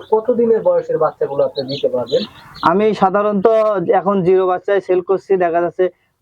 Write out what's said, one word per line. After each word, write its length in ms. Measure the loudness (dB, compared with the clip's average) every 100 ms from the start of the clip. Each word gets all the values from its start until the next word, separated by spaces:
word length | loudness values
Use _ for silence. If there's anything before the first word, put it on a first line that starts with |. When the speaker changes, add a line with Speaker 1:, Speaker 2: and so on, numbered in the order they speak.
| 0
Speaker 1:
কত 200 | 0 0
দিনের 300 | 0 2 2
বয়সের 360 | 2 0 -2 -2
বাচ্চাগুলো 480 | -2 -2 -4 -2 -2
আপনি 180 | -4
দিতে 240 | -8 -4 -2
পারবেন? 360 | -2 -2 -4 -4 -12 -20 -4
Speaker 2:
আমি 320 | -2 2 0
সাধারণত 540 | 2 0 0 0 2 2 2 2 0 0
এখন 300 | 0 0 0
জিরো 240 | 2 2 2
বাচ্চায় 320 | -2 -2 -2
সেল 220 | 0 -2
করছি, 360 | 0 -2 0 0
দেখা 240 | 0 0
যাচ্ছে 280 | -2 -2 -2 -4 _ _